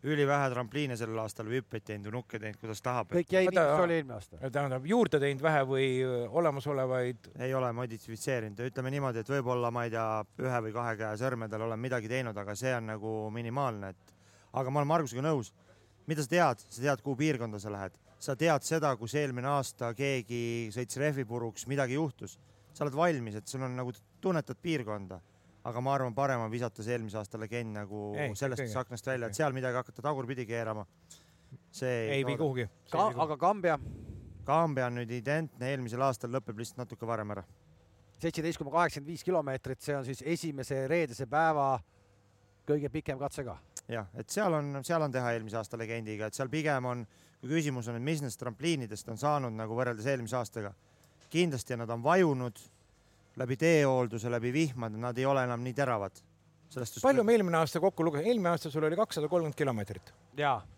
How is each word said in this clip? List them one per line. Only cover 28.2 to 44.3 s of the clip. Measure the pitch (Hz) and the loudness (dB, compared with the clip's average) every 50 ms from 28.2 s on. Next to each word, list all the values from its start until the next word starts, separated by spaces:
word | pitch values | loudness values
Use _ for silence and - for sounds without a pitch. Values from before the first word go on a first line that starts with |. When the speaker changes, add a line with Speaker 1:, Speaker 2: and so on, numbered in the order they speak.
| 147 127 | -4 -4
Speaker 1:
sellest | 107 - 139 135 127 117 | -4 -4 -4 -4 -2 -4
Speaker 3:
kõige. | 131 117 107 127 | -4 -4 -4 -4
Speaker 1:
aknast | 127 - 123 113 - 131 | -4 -4 -10 -8 -6 -4
välja, | 131 123 117 113 | -4 -4 -4 -6
et | 101 | -2
Speaker 3:
Ei. | - | 0
Speaker 1:
seal | 156 143 | 0 0
midagi | 127 131 127 127 120 | 0 0 -2 -2 -2
hakata | 127 123 - - - 113 | -2 -4 -6 -12 -6 -4
tagurpidi | 147 151 135 123 117 135 123 123 104 | -4 -2 -2 -4 -6 -4 -6 -4 -4
keerama. | 117 117 117 110 110 107 98 _ _ _ _ _ - - _ _ _ _ _ - 131 - _ _ | -4 -2 -2 -2 -4 -6 -8 _ _ _ _ _ -20 -20 _ _ _ _ _ -20 -20 -20 _ _
See | - - 135 127 123 117 113 113 143 | -8 -4 -2 -2 0 0 0 0 0
Speaker 3:
Ei | 139 135 | 0 0
vii | 127 | 0
Speaker 1:
tooda. | 143 147 | 0 0
Speaker 3:
kuhugi. | 160 143 131 123 117 | 0 0 0 -2 -4
Speaker 2:
Ka-, | 104 - _ _ - - | -4 -8 _ _ -2 2
Speaker 3:
Ei | 160 202 220 | 2 2 2
vii | 120 123 | 2 0
kuhugi. | 160 | 0
Speaker 2:
aga | 151 151 | 0 0
Kambja? | 127 160 185 208 202 175 170 156 139 - - - - - - - - - - - - - - | 2 2 2 2 4 2 2 2 2 -2 -10 -10 -12 -12 -12 -14 -14 -14 -16 -18 -12 0 2
Speaker 1:
Kambja | 143 160 170 160 143 131 127 123 | 4 4 4 4 2 0 0 0
on | 120 120 | 0 -2
nüüd | 120 110 | -4 -4
identne, | 120 123 107 135 147 160 160 147 - 110 123 131 | -6 -4 -2 0 0 0 0 -4 -6 -6 -4 -2
eelmisel | 139 135 127 113 113 123 135 | -2 -2 -4 -4 -2 2 2
aastal | 139 123 - - 117 | 2 2 0 -4 -4
lõpeb | 123 135 - - 107 104 | -4 -4 -4 -4 -8 -8
lihtsalt | 117 - - - | -8 -10 -8 -10
natuke | 123 - - - 117 | -10 -10 -10 -8 -4
varem | 113 117 107 104 104 104 | -4 -2 -2 -2 -4 -6
ära. | 98 87 - - _ _ _ - - _ _ _ _ _ _ - - - | -8 -10 -14 -20 _ _ _ -20 -20 _ _ _ _ _ _ -14 -6 -6
Speaker 2:
Seitseteist | 170 156 165 156 170 165 - | -4 -4 -2 -4 -4 -4 -4
koma | 160 139 143 165 | -6 0 4 4
kaheksakümmend | 175 156 - 156 139 151 | 4 4 2 -4 -8 -8
viis | 170 147 - 175 | -10 -6 -2 2
kilomeetrit, | 185 165 147 139 131 131 - 131 131 _ - | 2 2 2 0 -4 -4 -4 -6 -8 _ -4
see | 147 143 139 | -2 -2 -2
on | 131 123 | -2 -6
siis | 135 - 127 | -8 -6 -2
esimese | 151 170 - - 165 143 135 127 - 143 135 135 131 | -2 -2 -2 -2 -6 -6 -6 -4 -2 -2 -2 0 2
reedese | 165 175 165 131 117 - 139 113 | 2 2 2 0 -2 -8 -6 0
päeva | 139 156 165 160 156 147 139 135 131 113 - _ _ _ _ _ _ _ _ _ _ _ _ _ _ _ _ - | 2 4 4 4 4 4 4 4 2 0 -2 _ _ _ _ _ _ _ _ _ _ _ _ _ _ _ _ 0
kõige | 147 151 143 135 113 | 0 0 0 -2 -4
pikem | 156 - - 139 127 | -4 -4 -4 -4 -4
katse | 143 135 - - 135 | -4 -6 -4 -6 -8
ka. | 117 92 - - _ _ - _ - | -8 -10 -12 -16 _ _ -16 _ -6
Speaker 1:
Jah, | 117 113 104 92 - | -6 -6 -6 -6 -10
et | 120 113 - | -10 -8 -4